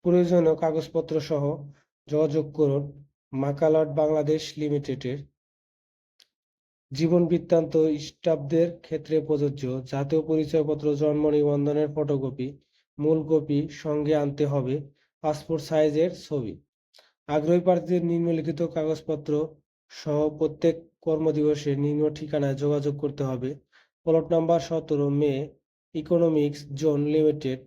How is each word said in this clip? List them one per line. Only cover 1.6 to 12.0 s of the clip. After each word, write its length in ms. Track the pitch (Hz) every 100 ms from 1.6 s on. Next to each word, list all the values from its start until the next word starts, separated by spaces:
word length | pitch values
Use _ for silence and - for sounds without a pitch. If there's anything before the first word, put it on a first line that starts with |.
| 143 - _ _ -
যোগাযোগ 380 | 151 156 156 143
করুন 300 | 151 147 139 143 - - _ _
মাকালট 560 | 131 139 143 156 156 156 143
বাংলাদেশ 400 | 151 156 147 156 156 -
লিমিটেডের। 640 | 151 147 143 127 123 143 143 _ _ _ _ _ _ _ _ _ _ _ _ _ _ _ _
জীবন 300 | 135 160 175 170
বৃত্তান্ত 460 | 170 - 170 160 160 156 151
স্টাফদের 680 | 147 _ 175 156 139 165 170 170
ক্ষেত্রে 340 | - 160 151 156
প্রযোজ্য। 420 | 156 147 143 139 131 131 127
জাতীয় 300 | 139 143 160
পরিচয়পত্র, 640 | 156 156 151 160 147 147 147 143
জন্ম 280 | 151 147 151
নিবন্ধনের 600 | 151 147 143 143 147 151
ফটোকপি, 520 | 147